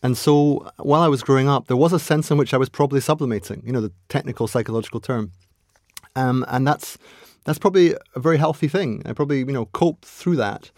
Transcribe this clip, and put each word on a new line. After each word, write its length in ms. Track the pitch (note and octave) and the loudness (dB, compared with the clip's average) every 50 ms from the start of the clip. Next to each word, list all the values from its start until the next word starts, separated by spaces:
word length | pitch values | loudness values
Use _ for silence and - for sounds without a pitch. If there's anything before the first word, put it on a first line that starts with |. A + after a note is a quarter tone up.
And 140 | - B2+ B2+ | 0 -2 -2
so 540 | A#2 - - D3 D3 D3 D3 D3 - - - - _ | 0 2 2 4 4 4 4 2 0 -4 -10 -18 _
while 240 | - D3 C#3+ D3+ | -2 0 2 4
I 60 | E3+ E3 | 4 4
was 140 | D3 C3+ | 2 0
growing 260 | - - C3+ C3+ C3 C#3 | 2 2 2 4 4 4
up, 180 | C#3+ C3+ - | 2 0 0
there 100 | _ B2+ | _ 0
was 160 | B2 C#3+ E3+ | 2 2 4
a 60 | E3+ F3 | 2 0
sense 320 | - - D#3 D3+ D#3 - | 0 0 0 0 0 0
in 80 | D#3 D3 | 2 2
which 160 | C#3+ A#2 - | 2 2 2
I 20 | |
was 120 | C3+ C3 B2 | 0 0 0
probably 320 | _ - C#3+ C#3+ C#3 C#3 | _ 0 0 2 2 -2
sublimating, 640 | C3 - D3+ D#3 D3+ C3 A#2 G#2 F#2 - G2+ - - | 0 0 0 0 0 -2 -2 -4 -4 -8 -12 -12 -8
you 80 | A2+ | -6
know, 80 | B2+ C3 | -4 -4
the 120 | G#2+ G#2+ F2+ _ _ _ | -4 -4 -8 _ _ _
technical 380 | - D3 - - B2 - - | -6 -6 -4 -4 -6 -6 -6
psychological 540 | A2 - B2 A2+ - A2+ A2+ A2 - - A#2 | -2 -2 -2 -4 -2 -4 -6 -6 -6 -8 -12
term. 320 | - - C3 A#2+ A2 G2+ F2+ _ _ _ _ _ _ _ _ _ _ _ _ - _ - _ | -8 -6 -6 -6 -6 -8 -10 _ _ _ _ _ _ _ _ _ _ _ _ -20 _ -14 _
Um, 280 | - C3 B2+ B2 B2+ B2+ - | -2 0 0 0 0 -2 -2
and 180 | - B2+ C3+ | -2 -2 0
that's, 300 | C3+ D3 - - - - - _ - - - - - _ _ _ | 0 0 -2 -4 -14 -16 -18 _ -20 -20 -20 -20 -20 _ _ _
that's 140 | - D3+ D#3 | -6 -6 0
probably 360 | - G#3 F#3 F#3+ F3+ E3+ - - - _ _ | 0 2 4 6 4 4 4 0 -8 _ _
a 60 | - | -4
very 180 | B2 D#3 E3 D3+ | 0 0 2 2
healthy 300 | D3+ D#3 D#3 - - D3 | 2 0 0 0 -2 -2
thing. 340 | C#3+ F#3 G3+ D3 A2 G#2 - | 0 0 -2 -2 -4 -6 -8
I 80 | - | -10
probably, 260 | - - D3 C#3+ D3 C#3 | -4 -4 -4 -2 -2 -2
you 140 | C3 B2+ | -2 -4
know, 140 | C#3 C3+ A#2 | -4 -6 -6
coped 380 | G#2 _ - - E3+ D#3+ - _ | -6 _ 0 0 0 0 -2 _
through 320 | - - - - - F3 | -20 -20 -10 -4 -2 0
that. 340 | D3+ A#2 G2+ G2+ - - - _ | 0 0 -2 -4 -6 -12 -20 _